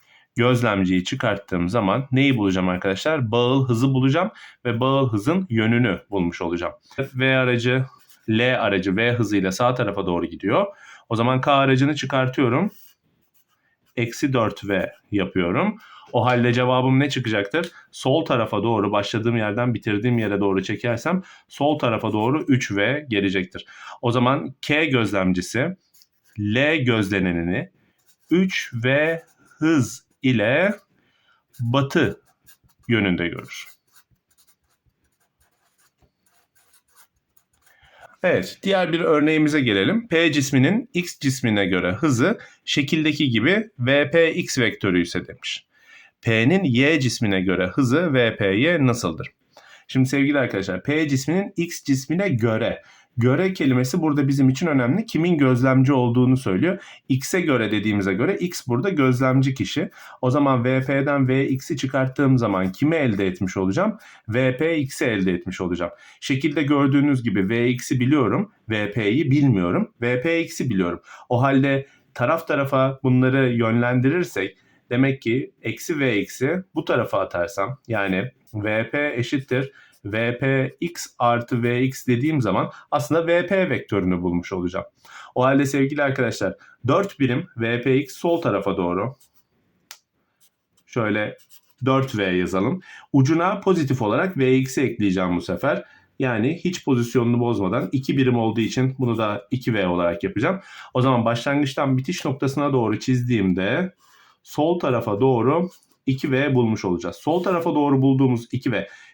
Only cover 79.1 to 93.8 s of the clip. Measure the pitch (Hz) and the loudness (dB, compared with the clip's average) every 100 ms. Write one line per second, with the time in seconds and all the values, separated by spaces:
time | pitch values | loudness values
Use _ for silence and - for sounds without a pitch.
79.1 | 123 120 143 131 127 135 - - _ 101 | -4 -4 -4 -2 -4 -4 -12 -20 _ -6
80.1 | 110 120 123 135 135 131 - 170 - - | -2 -2 -2 -2 0 -2 -6 -8 -8 -16
81.1 | - 120 120 120 123 120 123 131 131 - | -2 0 2 -2 -2 0 0 -2 -2 -2
82.1 | 120 151 156 107 104 147 - - 147 139 | 0 0 0 0 0 -2 -8 -6 -4 0
83.1 | 160 165 175 180 196 175 113 - 101 92 | 0 2 0 2 0 0 -2 -2 -2 0
84.1 | 90 90 87 - 92 90 90 - _ - | 0 0 -2 -4 -6 -4 -6 -10 _ -20
85.1 | - - 123 131 139 139 143 135 147 139 | -20 -8 0 2 2 2 0 0 0 -2
86.1 | 131 117 - 95 - - _ 113 170 196 | 0 -2 -2 -6 -6 -18 _ 0 0 0
87.1 | - 131 127 - 117 113 120 135 131 131 | -2 -2 -2 -6 -4 -2 0 2 0 0
88.1 | - 175 170 127 98 98 92 87 90 117 | -6 -2 0 0 -2 -2 -2 -2 -2 -4
89.1 | - _ _ _ _ _ _ _ - _ | -8 _ _ _ _ _ _ _ -20 _
90.1 | _ _ _ _ _ _ _ _ 123 110 | _ _ _ _ _ _ _ _ -4 -2
91.1 | 107 104 - _ - _ _ 127 135 131 | -2 -4 -8 _ -20 _ _ 0 0 0
92.1 | 107 95 90 87 92 92 185 - - - | -2 0 0 0 -2 -2 -4 -10 -20 0
93.1 | 139 131 165 180 208 196 175 | 2 4 2 0 0 0 0